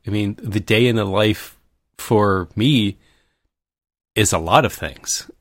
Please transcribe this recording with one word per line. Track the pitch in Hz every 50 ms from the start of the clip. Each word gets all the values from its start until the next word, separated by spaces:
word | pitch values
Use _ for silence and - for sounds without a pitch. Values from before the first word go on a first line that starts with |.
| _ 104
I |
mean, | 101 104 104 101 101 -
the | - 110 98 107
day | 92 - 110 110 123 123
in | 117
the | 113 104
life | 98 95 101 107 107 101 - - - - _ _ _ _ _ _ _ _ -
for | - - 117 107 104 101 95 95 87 - -
me | 104 110 143 151 123 104 98 92 - _ _ _ _ _ _ _ _ _ _ _ _ _ _ _ _ _ _ _ _ _ _ _
is | 110 104 101 -
a | 85
lot | 80 82 104 151 135
of | 101 -
things, | - - 76 69 - - - - - - - - _